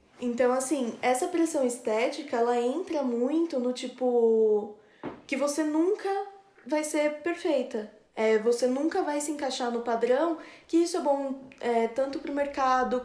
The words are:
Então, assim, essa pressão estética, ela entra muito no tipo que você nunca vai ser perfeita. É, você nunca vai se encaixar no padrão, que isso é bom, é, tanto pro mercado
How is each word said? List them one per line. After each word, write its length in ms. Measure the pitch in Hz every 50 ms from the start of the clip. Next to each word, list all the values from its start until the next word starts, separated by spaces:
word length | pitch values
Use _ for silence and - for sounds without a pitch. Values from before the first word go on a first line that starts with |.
| _ _ _ -
Então, 300 | 247 240 233 240 254 247
assim, 460 | 254 262 262 - 320 277 240 226 - -
essa 260 | - 247 262 - 359 359
pressão 380 | 359 330 330 320 311 294 262
estética, 680 | 240 240 - - 233 214 220 247 - 294 330 285 - 254
ela 240 | 233 233 240 247 240
entra 420 | 240 247 277 339 381 - 320 294
muito 560 | 269 247 233 233 247 277 311 330 339 330 294 254
no 140 | 240 247
tipo 1040 | 247 - 262 247 - - 254 247 240 240 226 226 226 220 220 214 214 208 214 - - - - _ _ _ - - - - -
que 80 | - 277
você 300 | 247 277 285 - 320 311
nunca 460 | 302 302 320 339 381 427 - - 392 392 403 403 - - - - _ _ - -
vai 180 | 240 302 302 -
ser 380 | - - 302 294 302 302 294
perfeita. 680 | - 349 339 339 - 349 294 262 247 - - 220 214 - - - _ _ -
É, 220 | - 220 220 220
você 300 | 214 208 240 240 - 254
nunca 340 | 247 254 277 302 320 - 381
vai 160 | 330 302 294 294
se 80 | 294 320
encaixar 380 | 294 - 302 262 254 - 254 240
no 100 | 233 233
padrão, 560 | 233 247 226 226 233 233 254 277 320 339 320 - - - - - - -
que 80 | -
isso 220 | 330 339 - - 359
é 20 |
bom, 400 | 262 294 277 277 269 262 269 - - - - -
é, 300 | - 240 233 226 226 226
tanto 300 | 233 269 269 277 277 320
pro 160 | - 330 277
mercado 680 | 285 285 285 - 285 269 262 254 254 240 208 247 247